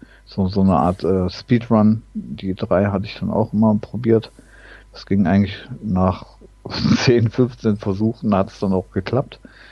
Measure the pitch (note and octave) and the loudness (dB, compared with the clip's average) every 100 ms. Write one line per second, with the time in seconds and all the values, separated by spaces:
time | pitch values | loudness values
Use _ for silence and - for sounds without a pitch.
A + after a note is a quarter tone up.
0 | - - - - F#2+ G2 F#2+ E2 D#2+ F2+ | -20 -20 -10 -4 -2 2 2 4 2 0
1 | E2+ F#2+ F2+ - - A#2+ - A2 G#2+ A2 | 0 0 -2 -6 -2 -2 2 4 4 2
2 | - G#3+ - - G2 F#2 G#2 F2+ G2+ G2 | -4 -12 -10 -8 -8 -6 0 2 2 -2
3 | A2 - F#2 A2 A2 G#2 A2 G#2+ - A2 | -6 -6 -4 -2 0 2 2 2 -2 -4
4 | A#2+ A2+ - - - - - - - - | 2 2 0 -12 -20 -20 -20 -20 -20 -20
5 | - G2 E2 G2 G2 - - B2+ G#2+ F#2 | -2 0 4 2 2 -4 -14 -12 -4 0
6 | F#2 F2+ - - - - - - - A3+ | 0 0 -8 -20 -20 -20 -12 -4 0 2
7 | - A#2+ A2 - B2 - A#2 G#2 G#2+ G2 | 4 2 2 0 -2 -2 -2 -2 -2 -2
8 | A2 A2+ G#2+ G2 G2+ - G2+ F#2+ - - | -2 -2 0 0 0 -4 -2 -2 -2 -6
9 | F#2 A#2 - - - - - | -2 -4 -4 -12 -20 -20 -20